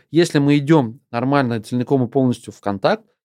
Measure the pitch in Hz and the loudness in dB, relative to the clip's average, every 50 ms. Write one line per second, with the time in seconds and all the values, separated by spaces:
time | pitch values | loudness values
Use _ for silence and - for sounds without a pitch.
0 | _ _ 143 160 175 165 - 151 143 143 147 147 143 139 165 156 127 110 113 - | _ _ 0 0 2 2 2 0 2 2 2 2 2 4 4 4 2 0 -6 -12
1 | _ _ - 117 123 135 143 143 135 120 117 113 101 - 123 123 123 - 143 135 | _ _ -6 -4 -2 0 0 0 0 0 -2 -6 -6 -6 -6 -6 -2 0 0 0
2 | 123 120 - 139 131 127 117 - - - 98 - - 101 101 98 - 151 214 220 | 0 0 0 0 0 0 -2 -4 -8 -16 -20 -10 -8 -6 -6 -2 -2 -2 -2 -4
3 | - _ _ _ | -6 _ _ _